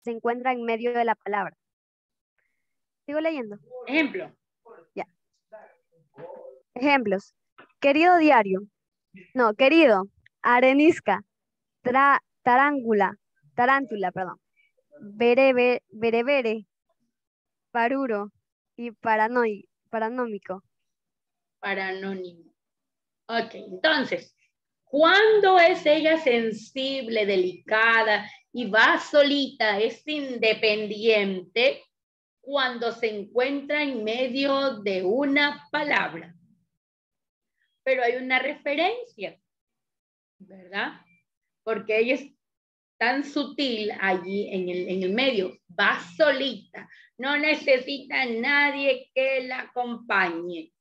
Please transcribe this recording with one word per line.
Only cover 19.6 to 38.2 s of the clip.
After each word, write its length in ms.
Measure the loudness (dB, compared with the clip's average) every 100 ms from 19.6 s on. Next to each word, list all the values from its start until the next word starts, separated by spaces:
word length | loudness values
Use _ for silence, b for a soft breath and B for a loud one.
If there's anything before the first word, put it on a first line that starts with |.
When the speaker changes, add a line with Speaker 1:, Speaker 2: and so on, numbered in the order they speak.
| -14 _ _
Speaker 1:
paranómico. 720 | -6 -6 -4 -6 -8 -10 -12 _ _ _ _ _ _ _ _ _ _
Speaker 2:
Paranónimo. 840 | -8 -6 -6 -8 -8 -8 -12 -16 _ _ _ _ _ _ _ _ -8
Ok, 280 | -6 -6 -12
entonces, 840 | -16 -4 0 0 -2 -6 -10 _ _ _ _ _
¿cuándo 760 | _ 2 4 6 6 6 6 6
es 260 | 6 4 2
ella 280 | 2 4 2
sensible, 1040 | 2 0 0 -6 -12 -8 -6 -6 -4 -2 0
delicada 1040 | 0 0 -4 -2 0 2 2 2 0 -4 B _
y 180 | -10 -2
va 300 | 4 4 2
solita, 800 | 2 4 4 2 -2 -2 -2 0
es 280 | -2 -4 -10
independiente? 1800 | -8 -8 -2 -2 0 0 0 -4 -2 2 2 2 -4 -6 0 0 0 _ _ _ _ _ _
Cuando 520 | -6 -4 -2 -4 -6
se 260 | -4 -6 -6
encuentra 640 | -6 -2 -2 -4 -4 -4
en 220 | -2 -4
medio 760 | -4 -4 -4 -2 -2 0 -2 -4
de 220 | -4 -2
una 640 | -2 0 0 2 0 -2 -8
palabra. 640 | -6 -2 -2 -4 -8 -18 -20 _ _ _ _ _ _ _ _ _ _ _ _ _ _
Pero 200 | -4 0
hay 140 | 0
una 200 | 0